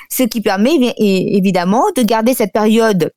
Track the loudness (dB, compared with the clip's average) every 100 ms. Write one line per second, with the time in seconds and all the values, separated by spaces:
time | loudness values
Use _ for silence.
0 | -8 -4 -2 -2 -2 0 2 2 0 0
1 | 0 0 0 0 0 0 0 0 0 0
2 | 0 0 0 0 -2 0 2 2 2 0
3 | -2